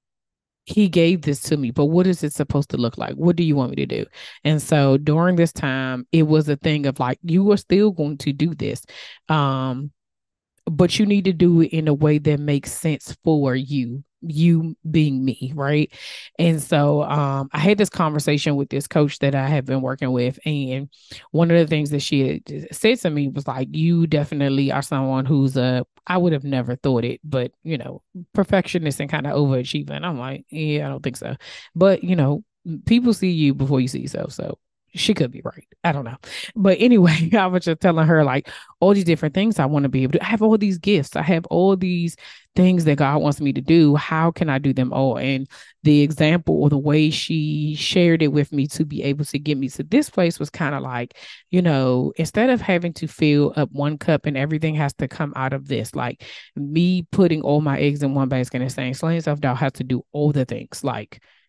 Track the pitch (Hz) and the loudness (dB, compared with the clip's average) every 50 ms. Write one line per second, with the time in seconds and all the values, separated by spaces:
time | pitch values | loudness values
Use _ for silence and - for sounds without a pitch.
0 | _ _ _ _ _ _ _ _ _ _ _ _ _ - - 214 208 180 160 175 | _ _ _ _ _ _ _ _ _ _ _ _ _ -4 0 2 2 4 4 4
1 | 165 165 190 170 147 151 143 - - - 160 147 135 117 120 - 147 151 165 180 | 4 4 2 0 0 -4 -4 -4 -4 -4 -2 -2 -2 -2 0 0 0 2 4 2
2 | 180 190 175 - - 147 - - 139 - - 139 139 - - 127 120 113 - - | 2 2 0 -2 -4 -6 -4 -4 -4 -2 -2 -2 -2 -2 -2 -2 -2 -2 -4 -6
3 | - - - 139 160 170 165 165 175 156 143 139 127 117 - 139 139 - - - | -8 -8 -4 0 0 2 2 2 2 0 2 0 0 -2 -2 -4 -4 -4 -4 -8
4 | - - - - - - - - - 147 156 147 - - 156 147 139 135 135 143 | -8 -10 -14 -20 -20 -20 -12 -4 -2 0 0 0 0 0 2 2 4 4 2 2
5 | 147 151 151 160 175 180 180 165 170 165 - - 156 135 131 135 131 131 127 123 | 2 2 2 2 2 2 2 2 2 0 0 -4 -4 -4 -4 -4 -4 -6 -6 -8
6 | 127 - - 165 156 151 156 156 147 151 143 - - 160 151 151 143 139 131 - | -6 0 2 2 4 4 4 2 2 0 -2 -2 0 0 0 0 0 -2 -2 -2
7 | 127 123 131 - - 170 165 190 196 208 202 196 - - 185 196 214 214 180 165 | -2 -2 -4 -4 -4 0 2 2 4 4 2 2 2 2 2 4 4 2 2 0
8 | 151 147 151 143 - 147 139 139 147 170 156 - 107 107 - - - - - - | -4 -4 -4 -4 -4 -4 -2 0 -2 -2 -2 -4 -6 -6 -6 -8 -12 -16 -20 -20
9 | - - - - _ - 156 151 143 135 135 131 131 131 123 131 143 143 _ _ | -20 -20 -20 -12 _ -2 0 0 2 0 0 -2 -4 -4 -6 -6 -8 -10 _ _
10 | _ _ _ _ _ _ _ _ _ _ _ _ - - 160 143 180 170 - - | _ _ _ _ _ _ _ _ _ _ _ _ -8 -4 0 2 2 2 2 2
11 | 214 202 208 202 180 196 175 160 180 175 170 165 160 - - 160 156 156 143 143 | 2 2 2 2 2 2 2 4 4 4 6 4 4 2 0 -2 0 0 0 2
12 | 156 151 151 147 147 151 147 143 147 147 143 139 - - - - - 160 147 - | 2 2 2 2 2 0 -2 0 0 -2 -2 -2 -2 -6 -8 -4 -2 -2 -2 -4
13 | - - - - - 160 156 147 139 131 127 131 135 131 143 135 123 117 123 139 | -6 -12 -12 -4 -2 0 2 2 2 0 0 -2 -4 -4 -4 -4 -4 -4 -8 -10
14 | - _ _ _ - 165 147 151 165 170 165 160 165 160 156 _ - 160 156 160 | -14 _ _ _ -10 -6 -2 2 4 4 4 2 0 -4 -8 _ -6 -2 0 2
15 | 151 147 135 131 131 131 - - 131 131 156 143 139 143 147 151 151 - - - | 2 2 0 -2 -2 -4 -4 -6 -8 -10 -6 -4 -2 0 0 0 0 -2 -4 -14
16 | - - - - - - _ - 170 170 160 151 135 - 165 147 147 147 147 147 | -18 -16 -16 -16 -18 -12 _ 0 0 2 2 0 0 0 2 2 4 2 2 0
17 | 147 143 143 151 143 139 139 135 135 135 - 147 151 196 214 202 208 - - - | 0 -2 -2 -2 -2 -2 -2 -4 -6 -6 -4 0 2 2 2 2 0 -2 0 -2
18 | 170 156 151 151 - 160 147 143 - 156 143 139 139 - 131 139 - - - 160 | -2 0 0 -2 -2 0 -2 0 0 0 -2 -2 -2 -4 -4 -6 -4 0 2 2
19 | 147 143 - - 143 139 139 135 131 143 156 143 131 143 135 135 131 127 131 - | 2 2 0 -2 -2 0 0 0 0 0 0 -2 -2 -2 -4 -2 -2 -4 -4 -4
20 | 143 127 127 123 123 127 139 - - 156 151 143 135 127 131 135 139 - _ _ | -2 -2 -2 0 -2 -2 -4 -6 -6 -6 -4 -4 -4 -4 -6 -6 -8 -10 _ _
21 | _ - - - - _ - 156 170 170 165 170 165 143 160 151 151 143 147 143 | _ -20 -20 -20 -12 _ 0 2 4 4 4 4 4 4 2 0 0 -2 -2 -4
22 | - - 151 139 135 139 151 - - - 147 147 160 - 160 - - 220 254 247 | -2 0 0 0 0 0 -2 -6 -8 -12 -12 -12 -12 -12 -6 -2 0 0 0 2
23 | - 170 151 147 143 135 - 143 135 147 127 131 131 - 147 156 160 170 170 165 | -2 -2 -2 -2 -4 -4 -4 -6 -8 -6 -6 -6 -6 -6 -4 0 0 2 2 2
24 | 165 156 156 147 143 - 160 143 139 139 135 139 139 135 139 139 135 - 151 135 | 2 2 0 0 -2 -2 -4 -2 -2 0 0 0 0 0 -2 -4 -4 -4 -4 -4
25 | 135 131 131 131 131 131 156 139 135 131 127 131 123 127 127 123 127 _ _ _ | -2 -2 -2 -2 -2 0 0 2 2 0 0 0 0 0 0 -2 -4 _ _ _
26 | - - 180 185 175 175 156 139 135 143 135 127 120 127 123 - - 139 127 117 | -6 -4 -2 0 2 0 0 -2 -4 -4 -4 -4 -4 -4 -6 -4 -2 0 0 0
27 | 117 123 - - - 151 139 127 123 - _ _ - 160 160 - - - - - | 0 -4 -6 -8 -8 -6 -4 -4 -4 -4 _ _ -10 -8 -8 -8 -8 -12 -16 -18
28 | _ _ - 185 170 _ - 202 190 - 202 185 - - - 175 160 147 131 - | _ _ -18 -18 -16 _ -4 -2 -2 2 2 0 0 0 -4 -4 -2 -4 -4 -4
29 | 143 139 156 147 139 143 143 143 147 135 131 127 127 - - 151 143 143 143 143 | -6 -6 -4 -4 -4 -2 0 0 2 2 0 0 -2 -4 -6 -8 -8 -8 -10 -8
30 | 160 180 156 120 123 131 135 135 - - - 160 156 151 147 147 147 139 139 135 | -8 -8 -8 -8 -8 -10 -12 -14 -16 -14 -10 -8 -6 -4 -4 -4 -4 -6 -8 -8
31 | 143 135 127 - - - 135 - - - - - - - - 165 185 196 185 - | -8 -8 -10 -8 -10 -10 -12 -12 -14 -18 -20 -20 -18 -8 0 2 4 4 4 2
32 | 180 175 185 165 135 135 147 - - _ _ _ - 170 160 - - - 233 240 | 0 0 0 2 2 2 0 -2 -6 _ _ _ -12 -12 -10 -6 0 2 2 4
33 | 247 240 202 - 190 185 175 160 151 139 135 139 135 135 143 131 127 131 - 131 | 4 2 0 0 0 -2 0 2 2 2 2 0 0 0 0 0 0 -2 -4 -8
34 | 123 135 - - - - - - 50 50 - - _ _ _ _ _ _ - - | -8 -8 -8 -8 -8 -8 -8 -10 -10 -10 -10 -12 _ _ _ _ _ _ -10 -4
35 | - - 208 - 156 123 - - - - - - - _ _ _ - 175 143 143 | 0 0 2 2 0 -2 -4 -10 -12 -12 -14 -14 -20 _ _ _ -2 -2 -2 -2
36 | 127 113 127 - - - - - - - - 220 190 196 180 - 226 254 240 202 | -6 -10 -12 -16 -16 -16 -14 -14 -14 -8 -2 2 4 4 4 6 6 6 8 8
37 | 180 170 156 160 165 165 214 214 185 185 180 180 - 175 160 - - 180 160 160 | 8 6 6 4 2 2 2 2 2 2 0 -2 0 -2 -2 2 2 2 4 4
38 | 160 156 165 156 151 135 127 143 - - - - - - - - 170 196 202 202 | 4 4 6 4 4 4 2 -2 -4 -6 -14 -20 -20 -12 -4 2 4 4 4 4
39 | 180 170 160 - 160 147 135 185 202 226 208 - 139 135 151 143 143 131 - 131 | 4 2 0 0 0 -2 -2 0 0 0 2 0 0 0 2 0 0 0 0 0
40 | 131 127 135 - - - 233 202 214 220 220 214 214 202 185 165 - 196 208 160 | 0 0 0 -2 -2 0 -2 2 4 4 4 4 2 0 -2 -2 0 2 2 2
41 | 135 - - - - 160 180 165 170 - - 170 185 196 196 185 190 180 180 175 | 0 -2 -4 -4 0 0 0 0 0 0 0 2 4 4 2 2 0 -2 -2 -2
42 | 170 170 - - - - - - _ _ - - 180 185 185 175 160 151 139 147 | -2 -4 -6 -8 -20 -20 -20 -20 _ _ 2 4 4 4 4 4 4 2 2 2
43 | 143 135 143 156 147 147 143 - 147 139 - 135 131 - 165 170 156 147 143 147 | 2 2 2 2 2 0 0 0 -2 -2 -2 -2 2 4 6 6 8 6 6 2
44 | - - 160 160 165 170 160 - 175 151 135 135 143 135 127 135 127 123 - 127 | 0 -2 0 0 0 0 0 0 -2 -2 0 0 0 0 0 0 0 -2 0 0
45 | 135 131 117 - 123 135 135 131 139 - - - - - _ _ - 151 147 147 | 0 0 0 -2 -2 -2 -2 -4 -6 -8 -14 -20 -20 -20 _ _ 2 4 4 6
46 | 143 147 151 - 156 156 170 175 - - 156 147 147 147 147 139 143 151 147 156 | 4 2 2 2 2 2 2 2 0 0 0 2 2 2 2 0 0 2 2 2
47 | 151 156 151 - - - 165 160 151 151 151 151 151 151 151 151 - - - 185 | 2 2 0 -4 -4 -4 -4 -2 -2 -2 -4 -4 -4 -4 -6 -6 -4 0 2 4
48 | 175 170 165 160 156 143 143 147 143 - 156 139 135 151 - - 160 147 143 147 | 4 4 4 4 2 2 2 0 0 0 0 -2 -2 -2 -2 -4 -4 -4 -4 -6
49 | 135 139 139 147 147 - - 147 147 151 147 135 139 123 - - - 151 208 294 | -4 -4 -4 -4 -4 -6 -6 -6 -4 -4 -4 -2 -4 -6 -8 -8 -4 0 0 0
50 | 294 - - - 180 170 - - 160 - - - 160 143 147 139 131 131 123 120 | 0 0 0 0 0 0 0 -4 -8 -8 -6 -6 -4 -4 -4 -6 -8 -8 -8 -8
51 | 123 - _ - - - - - _ - - - 175 170 147 135 131 127 127 127 | -8 -10 _ -20 -20 -20 -20 -20 _ -2 0 2 2 2 2 2 2 2 2 2
52 | 135 143 - - 165 - - 208 233 262 247 226 - - 185 170 175 170 156 - | 0 -2 -2 -4 -4 -2 0 0 2 2 2 0 0 0 -2 0 -2 -4 -8 -8
53 | 165 151 - - 160 151 147 147 147 - - 156 143 - - 139 143 147 156 143 | -10 -8 -4 0 2 4 4 4 2 2 0 -2 -2 -2 -2 -4 -4 -4 -4 -4
54 | - 170 156 139 - 151 139 131 139 151 160 151 160 156 151 151 147 139 - - | -2 0 0 0 0 -2 -4 -2 -2 -2 -2 -2 -2 -2 -2 -2 -2 -2 -2 -4
55 | 139 127 - - 147 143 - 131 131 127 139 139 139 143 160 - - - - - | -6 -6 -6 -6 -8 -6 -6 -4 -4 -4 -4 -6 -6 -6 -6 -4 -6 -6 -6 -6
56 | 123 120 - - - - - - - - - 147 143 139 151 165 175 180 185 180 | -6 -6 -8 -10 -16 -20 -20 -20 -20 -14 -10 -10 -6 -2 0 2 2 2 2 -2
57 | 165 - - 202 185 170 156 156 - - 147 151 156 143 139 - - 147 147 143 | -4 -2 2 4 4 4 4 0 0 0 0 2 2 0 0 0 0 0 0 0
58 | 147 135 139 139 135 127 135 127 123 - - 127 127 123 - 143 131 127 131 - | -2 -2 0 0 0 0 0 -2 -2 -4 -4 -6 -6 -6 -6 -6 -6 -6 -6 -4
59 | 165 160 170 170 156 156 147 147 143 131 123 127 151 135 - - 135 127 127 120 | -4 -2 -2 -2 -2 -2 -4 -2 -2 -2 -2 0 -2 -4 -4 -6 -6 -4 -4 -6
60 | - _ - 147 147 151 143 143 127 - 113 - - - - - - 135 117 110 | -6 _ -4 -2 0 0 2 0 -2 -4 -6 -10 -12 -14 -12 -8 -8 -6 -6 -8
61 | 107 - - - _ _ _ _ _ | -10 -14 -18 -20 _ _ _ _ _